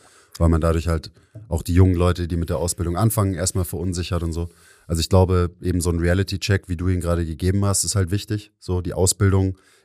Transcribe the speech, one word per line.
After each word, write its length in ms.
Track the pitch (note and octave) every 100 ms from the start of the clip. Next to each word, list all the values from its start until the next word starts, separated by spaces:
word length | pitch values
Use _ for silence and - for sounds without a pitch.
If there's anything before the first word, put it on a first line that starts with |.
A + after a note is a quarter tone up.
| _ _ _ -
weil 120 | E2+
man 100 | E2
dadurch 260 | E2 E2 E2
halt 260 | E2 - - _ - -
auch 140 | E2
die 100 | -
jungen 220 | F2 F#2
Leute, 340 | F2 F2+ F2 E2+
die 80 | E2+
mit 140 | D#2+
der 80 | E2+
Ausbildung 400 | E2+ - E2+ E2+
anfangen, 340 | A2 A2 G2
erstmal 320 | F2+ F2+ G2
verunsichert 580 | F2 - F#2 F2+ F2 F2
und 120 | E2+
so. 160 | D#2+ E2+ - - _ -
Also 140 | E2
ich 80 | -
glaube, 480 | F#2+ F2+ F#2 F2 -
eben 180 | F#2 F2+
so 80 | E2+
ein 100 | E2+
Reality-Check, 680 | E2+ F2+ F#2+ F#2+ - G2 -
wie 80 | E2+
du 120 | F2
ihn 120 | F2+
gerade 240 | E2+ E2+
gegeben 400 | E2 D2+ F2+ G2
hast, 200 | G2+ G2
ist 120 | F2+ G2+
halt 140 | F2+
wichtig. 420 | G2+ - G#2+ - _
So, 240 | - F2+
die 100 | F2
Ausbildung 640 | F2 F2+ - G2 F#2+ F#2+ F#2 _ _